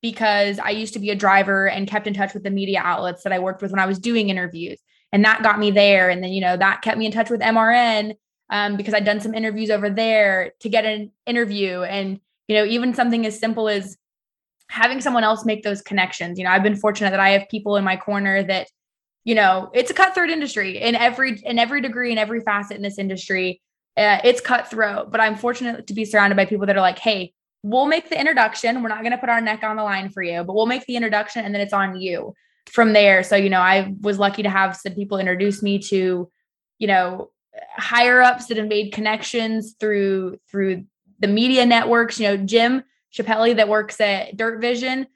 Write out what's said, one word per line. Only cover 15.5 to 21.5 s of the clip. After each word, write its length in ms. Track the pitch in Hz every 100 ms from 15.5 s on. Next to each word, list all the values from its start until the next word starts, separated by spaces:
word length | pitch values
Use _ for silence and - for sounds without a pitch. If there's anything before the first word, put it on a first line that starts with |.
| 214
those 180 | 214 202
connections. 560 | - 202 185 - 175 180
You 60 |
know, 60 | 185
I've 120 | 190
been 140 | 208 202
fortunate 340 | 214 202 202
that 100 | 190
I 100 | 196
have 180 | 196 196
people 280 | 214 208 202
in 60 |
my 140 | 190 185
corner 480 | - 202 196 196
that, 240 | 190 185 - _ _ _ _ _
you 100 | 226
know, 360 | 220 196 185 185
it's 160 | 240 247
a 40 |
cutthroat 360 | 339 381 370 339
industry 480 | 320 285 220 190 180
in 160 | 233
every, 460 | 233 240 247 262 208
in 140 | -